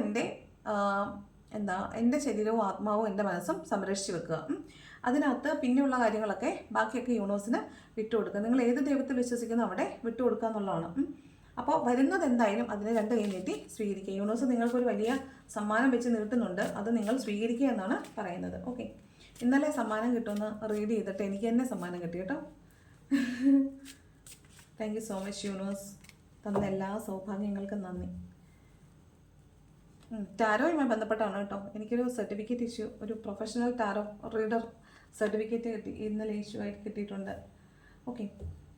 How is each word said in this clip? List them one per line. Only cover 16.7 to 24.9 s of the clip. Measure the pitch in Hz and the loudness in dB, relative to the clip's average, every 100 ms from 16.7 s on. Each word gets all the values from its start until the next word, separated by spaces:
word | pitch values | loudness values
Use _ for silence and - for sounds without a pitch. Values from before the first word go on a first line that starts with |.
| - | -2
അത് | 208 233 | 0 2
നിങ്ങൾ | 208 262 | 2 0
സ്വീകരിക്കുക | - 208 233 240 277 | 0 0 0 2 2
എന്നാണ് | 214 190 415 - - | 2 0 -2 -4 -8
പറയുന്നത്. | 185 180 180 185 254 | -6 -4 -6 -6 -8
ഓക്കെ, | 240 214 - - - - - | -8 -10 -12 -20 -20 -20 0
ഇന്നലെ | 240 277 302 262 | 4 6 4 2
സമ്മാനം | 214 214 240 233 | 0 0 2 2
കിട്ടുമെന്ന് | 220 208 214 208 220 | 0 -2 -2 -4 -2
റീഡ് | 208 214 | 0 2
ചെയ്തിട്ട് | 220 196 190 196 | 0 0 -2 -2
എനിക്ക് | 196 226 | 0 2
തന്നെ | 240 254 | 2 2
സമ്മാനം | 196 175 175 | -2 -4 -6
കിട്ടി | 170 175 | -6 -6
കേട്ടോ. | 196 302 - - - - - - - 277 240 247 269 277 277 - - - - - - - - - - - | -4 -6 -8 -16 -20 -20 -20 -20 0 0 2 2 6 6 4 -4 -16 -20 -20 -20 -20 -20 -20 -20 -20 -6
Thank | 214 | -4